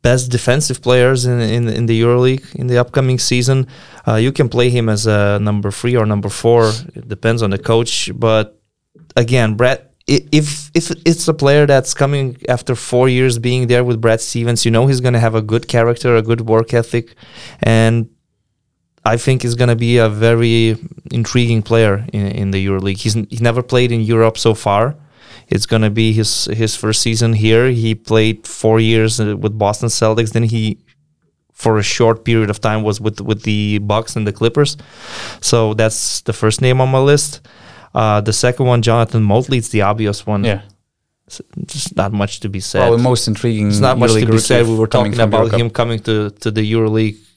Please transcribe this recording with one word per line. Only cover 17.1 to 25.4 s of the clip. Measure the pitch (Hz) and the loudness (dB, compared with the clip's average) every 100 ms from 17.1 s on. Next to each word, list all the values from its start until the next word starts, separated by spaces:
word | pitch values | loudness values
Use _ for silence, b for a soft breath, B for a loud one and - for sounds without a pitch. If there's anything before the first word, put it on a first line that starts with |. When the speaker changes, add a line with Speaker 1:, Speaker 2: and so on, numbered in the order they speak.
| _ B B B B | _ B B B B
Speaker 1:
and | - 113 113 117 113 _ _ _ _ _ _ _ _ _ | 0 2 2 0 -4 _ _ _ _ _ _ _ _ _
I | - 117 | -2 0
think | - 131 | 0 -2
he's | 123 117 | -2 0
gonna | 123 117 | 0 0
be | 117 120 | 2 2
a | 113 | 2
very | 104 113 117 117 113 113 110 - - - | 2 2 2 2 2 2 -2 -8 -18 -8
intriguing | 117 113 123 120 113 | -4 0 0 2 0
player | 104 113 107 101 117 | 2 2 2 0 -4
in, | 104 101 | -4 -4
in | 98 98 | -4 -4
the | 98 98 | -2 -2
EuroLeague. | 95 98 95 | -2 -4 -4
He's | 110 110 | -2 -4
n-, | 101 | -4
he | 117 | -2
never | 117 117 | -2 -2
played | 120 127 123 | 0 0 0
in | 117 | 0
Europe | 110 117 113 110 | 0 2 2 2
so | 117 | 0
far. | 107 107 101 123 151 B B B B | 0 0 0 0 -4 B B B B